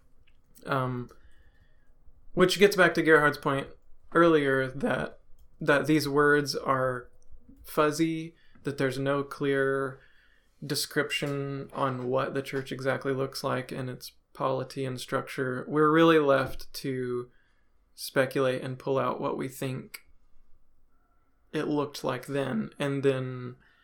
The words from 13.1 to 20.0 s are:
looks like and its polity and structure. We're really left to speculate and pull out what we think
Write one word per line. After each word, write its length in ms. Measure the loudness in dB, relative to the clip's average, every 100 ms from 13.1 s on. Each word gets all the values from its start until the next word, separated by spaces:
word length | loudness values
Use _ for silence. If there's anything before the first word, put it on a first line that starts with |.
looks 300 | -2 -4 -4
like 280 | -4 -4 -6
and 180 | -8 -8
its 240 | -10 -14 -20 _
polity 520 | -6 -2 -2 -4 -6 -6
and 160 | -6
structure. 640 | -4 -4 -4 -4 -4 -4 -2
We're 240 | 4 6
really 280 | 8 8 8
left 520 | 6 4 2 -6 -10 -10
to 540 | -6 -4 -4 -6 -8 _ _ _ _ _ _ -14
speculate 640 | -4 0 0 2 0 0
and 180 | -6 -8
pull 180 | -4 -2
out 220 | -2 -2
what 180 | -4 -4
we 100 | -6
think 540 | -6 -8 -8 -12 -18